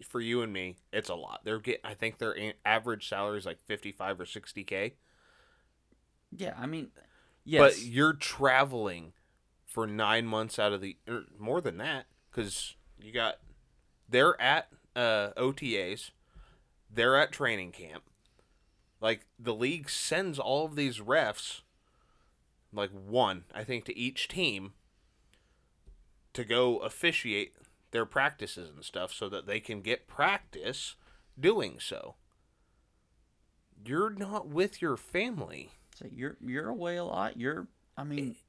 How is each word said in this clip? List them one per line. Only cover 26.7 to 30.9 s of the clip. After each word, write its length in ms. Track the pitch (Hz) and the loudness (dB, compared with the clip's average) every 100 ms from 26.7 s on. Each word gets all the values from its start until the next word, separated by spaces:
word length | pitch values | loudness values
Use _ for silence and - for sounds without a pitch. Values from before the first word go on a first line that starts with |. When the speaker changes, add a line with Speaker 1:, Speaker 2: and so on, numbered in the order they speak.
| 117 | 4
Speaker 1:
officiate 760 | 107 - 170 156 117 101 98 - - _ _ | -2 0 0 2 0 -2 -2 -8 -20 _ _
their 160 | 117 110 | -2 -2
practices 640 | 139 147 - 104 - 82 | 2 0 0 -10 -10 -14
and 140 | 73 | -16
stuff 280 | - 90 92 | -10 -8 -8
so 160 | - 98 | -6 -6
that 180 | 98 95 | -6 -4
they 140 | 107 | -4
can 200 | 110 104 | -4 -6
get 280 | 101 127 - | -4 -4 -4
practice 840 | - 160 202 - 78 95 - - | 0 2 2 -4 -8 -6 -6 -8